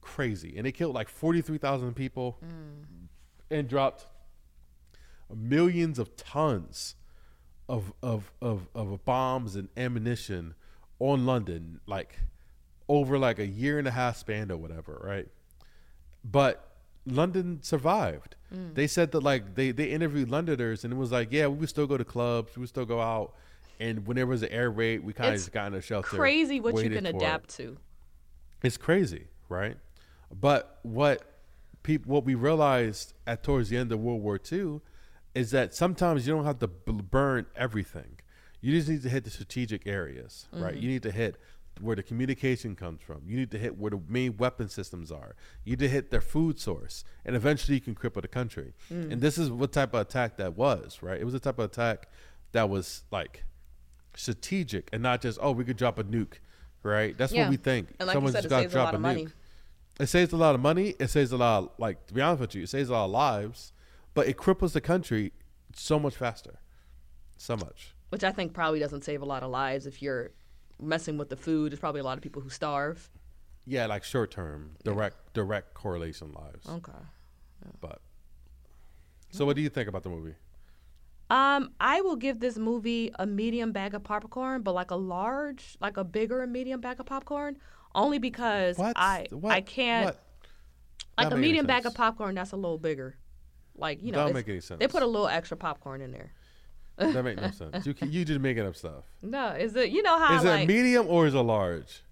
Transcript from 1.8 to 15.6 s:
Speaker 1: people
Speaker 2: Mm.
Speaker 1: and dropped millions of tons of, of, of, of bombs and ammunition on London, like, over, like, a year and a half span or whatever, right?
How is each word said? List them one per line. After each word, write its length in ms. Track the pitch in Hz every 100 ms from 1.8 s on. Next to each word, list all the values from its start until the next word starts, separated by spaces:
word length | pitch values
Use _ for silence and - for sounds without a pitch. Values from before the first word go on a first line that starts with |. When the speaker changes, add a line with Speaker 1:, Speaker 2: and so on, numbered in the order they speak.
| 123
Speaker 1:
people 440 | 120 131 - 127 117
Speaker 2:
Mm. 600 | 165 165 156 147 143 - - - - _ -
Speaker 1:
and 180 | 156 135
dropped 380 | 139 135 - - - - - - - - - - - - - -
millions 640 | 110 113 147 175 175 165 127
of 180 | 110 -
tons 800 | - 143 156 107 80 - - - - - - - - - -
of, 240 | 123 95 -
of, 300 | 123 110 98 -
of, 280 | 123 104 87
of 300 | 117 104 98
bombs 500 | - 127 131 131 117 98
and 120 | 98 -
ammunition 760 | 123 120 110 117 - 92 85 82 - - - -
on 260 | 135 139
London, 560 | 127 127 95 82 82 82 -
like, 320 | 98 - - - - - - - - -
over, 300 | 147 135 135
like, 200 | 131 110
a 80 | 101
year 320 | 98 135 147
and 80 | 139
a 60 |
half 240 | 127 123 117
span 340 | - 107 104
or 60 | 85
whatever, 440 | 80 82 80 71
right? 240 | 95 98 - - _ -